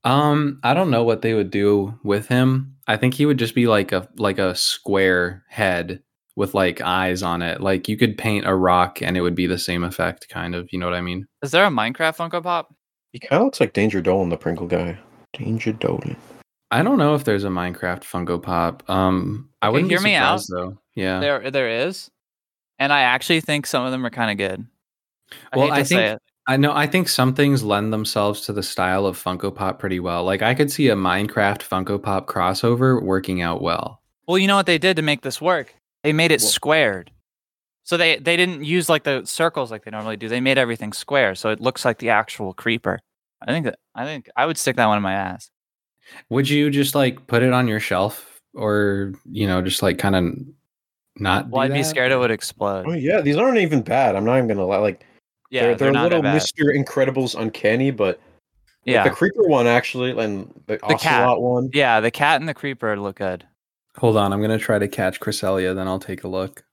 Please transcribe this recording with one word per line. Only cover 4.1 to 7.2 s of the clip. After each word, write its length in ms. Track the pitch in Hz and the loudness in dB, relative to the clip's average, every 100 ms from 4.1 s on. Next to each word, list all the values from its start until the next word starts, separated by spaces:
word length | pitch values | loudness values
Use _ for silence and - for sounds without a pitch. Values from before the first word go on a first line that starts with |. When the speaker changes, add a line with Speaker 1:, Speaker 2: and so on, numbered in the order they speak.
| - | -4
Speaker 1:
like 220 | 104 95 | -2 0
a 160 | 95 | -2
square 880 | 87 - - - 98 95 90 87 92 _ | 0 -2 -4 -2 2 4 2 0 -6 _
head 540 | - 113 87 85 90 _ _ _ - | -2 0 0 -6 -12 _ _ _ -6
with, 180 | 98 | -2
like, 260 | 101 90 87 | 2 0 0
eyes 420 | 87 92 92 90 | -2 0 0 -2